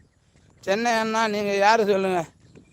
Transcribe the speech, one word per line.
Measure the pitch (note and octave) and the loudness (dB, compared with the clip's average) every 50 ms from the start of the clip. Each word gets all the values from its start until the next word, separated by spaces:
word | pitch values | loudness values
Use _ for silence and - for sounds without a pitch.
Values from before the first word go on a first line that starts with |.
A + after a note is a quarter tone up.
| - _ _ _ _ _ _ _ _ _ _ _ - | -20 _ _ _ _ _ _ _ _ _ _ _ -4
சென்னை | F#3 G3 A3 A#3+ A#3+ | -4 -2 0 0 0
அண்ணா, | A3+ A3 A3 A3 A3 A3 A3+ | 0 0 -2 -2 -2 -2 -2
நீங்க | G#3+ G#3 G#3 G#3 G3+ G3 | -2 -2 -4 -4 -4 0
யாரு | G3 G3 G#3 A3+ A3+ G#3 | 2 4 4 4 4 2
சொல்லுங்க? | G3 G3+ G3 F#3+ F#3+ F#3 F3 D#3+ - _ _ - - - - - _ | 0 0 0 -2 -2 -2 -4 -4 -8 _ _ -20 -20 -20 -20 -20 _